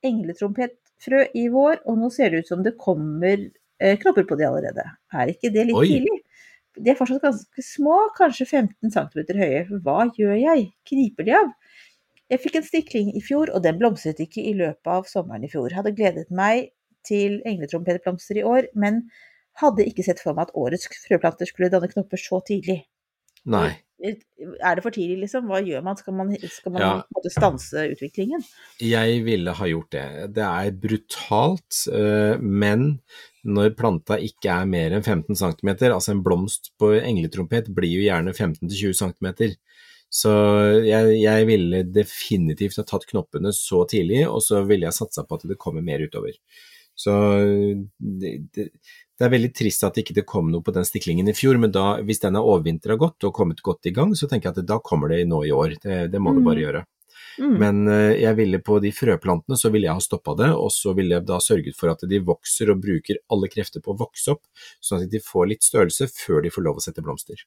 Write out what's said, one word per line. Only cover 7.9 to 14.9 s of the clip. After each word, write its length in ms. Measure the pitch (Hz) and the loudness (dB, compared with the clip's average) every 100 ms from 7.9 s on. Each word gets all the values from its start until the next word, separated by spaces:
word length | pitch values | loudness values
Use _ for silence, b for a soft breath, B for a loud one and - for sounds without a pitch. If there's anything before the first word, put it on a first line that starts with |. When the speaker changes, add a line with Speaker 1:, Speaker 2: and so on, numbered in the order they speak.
| 349 427 415 | 4 4 4
Speaker 1:
kanskje 320 | 339 233 254 | 2 2 0
femten 460 | 294 208 - 220 | 2 0 -2 -2
centimeter 420 | 208 147 156 151 196 | -2 -2 -6 -4 0
høye. 300 | 175 139 175 202 | 2 0 -2 -4
Hva 220 | 156 156 233 220 | 0 2 0 2
gjør 220 | 208 208 | 0 2
jeg? 300 | 285 320 190 _ - | 4 4 2 _ -4
Kniper 400 | 277 233 - 165 | 0 0 0 2
de 80 | 330 | 4
av? 100 | 339 - b b b b b _ _ | 2 -4 b b b b b _ _
Jeg 80 | 254 | -4
fikk 160 | 311 320 | -2 -4
en 140 | 302 | -2
stikling 420 | 320 311 233 208 | -4 -2 -4 -2
i 60 | - | -4
fjor, 320 | - 285 311 | -4 -2 0
og 100 | 190 | 2
den 140 | 170 165 | 0 2
blomstret 440 | 233 202 160 156 | 0 0 -6 -6
ikke 160 | 165 - 220 | -8 -6 -4
i 80 | 202 | -2
løpet 320 | 165 - | -2 -4
av 160 | 160 | -4